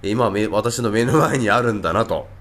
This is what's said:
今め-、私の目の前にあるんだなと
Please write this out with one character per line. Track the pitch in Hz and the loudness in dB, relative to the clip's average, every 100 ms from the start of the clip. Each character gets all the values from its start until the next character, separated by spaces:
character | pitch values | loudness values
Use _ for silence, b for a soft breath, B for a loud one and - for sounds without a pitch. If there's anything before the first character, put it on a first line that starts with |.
今 | 95 110 117 | -2 0 0
め-、 | 98 107 | 0 0
私 | 98 117 120 | 0 -2 -2
の | 117 | -2
目 | 110 120 | 0 2
の | 156 | 2
前 | 151 135 | 2 0
に | 107 | 2
あ | 110 | 2
る | 120 | 2
ん | 104 | -2
だ | 85 | -2
な | 90 113 | -2 0
と | 82 64 - | -4 -6 -18